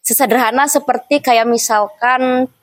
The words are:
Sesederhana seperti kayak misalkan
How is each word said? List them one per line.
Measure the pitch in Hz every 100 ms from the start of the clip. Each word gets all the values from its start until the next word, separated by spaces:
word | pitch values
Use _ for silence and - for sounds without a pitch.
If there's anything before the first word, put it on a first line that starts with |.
Sesederhana | - - 254 240 226 247 285
seperti | 277 254 240 - 285
kayak | 262 233 226
misalkan | 233 - 214 202 - 240 254 254 254 254 _